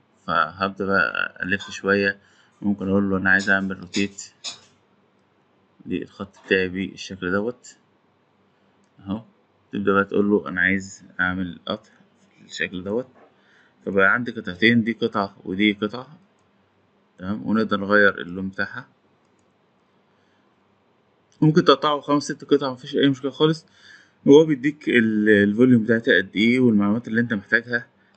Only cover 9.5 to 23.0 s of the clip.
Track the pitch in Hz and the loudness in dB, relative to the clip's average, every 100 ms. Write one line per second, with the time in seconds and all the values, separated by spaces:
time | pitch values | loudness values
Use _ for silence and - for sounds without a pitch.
9.5 | _ _ 110 101 98 98 98 101 104 69 | _ _ -4 0 0 0 0 2 0 -2
10.5 | 90 90 95 98 - - - 90 92 90 | -2 -2 -2 -6 -18 -20 -6 -4 -4 -8
11.5 | 90 - 107 _ _ _ _ _ _ - | -10 -10 -10 _ _ _ _ _ _ -20
12.5 | - 90 92 92 113 131 _ _ _ _ | -10 -8 -8 -6 -8 -8 _ _ _ _
13.5 | _ _ _ - 98 95 117 120 117 104 | _ _ _ -4 2 2 2 -4 -10 -12
14.5 | 87 110 120 110 110 113 110 98 - - | 2 4 4 2 -2 -4 -2 -6 -8 -10
15.5 | 95 107 101 104 120 139 156 _ _ _ | 0 0 0 -6 -8 -16 -20 _ _ _
16.5 | _ _ _ _ _ _ _ 90 104 85 | _ _ _ _ _ _ _ -10 -8 -2
17.5 | 107 107 101 98 104 101 - 85 92 95 | -2 0 -2 2 4 4 2 -10 -8 -10
18.5 | 95 98 120 131 _ _ _ _ _ _ | -8 -10 -10 -20 _ _ _ _ _ _
19.5 | _ _ _ _ _ _ _ _ _ _ | _ _ _ _ _ _ _ _ _ _
20.5 | _ _ _ _ _ _ _ _ _ 156 | _ _ _ _ _ _ _ _ _ 4
21.5 | 156 143 139 156 143 - 147 143 143 139 | 4 4 2 2 -4 -2 -2 -2 -12 0
22.5 | 143 139 127 143 139 | 0 0 -10 -8 0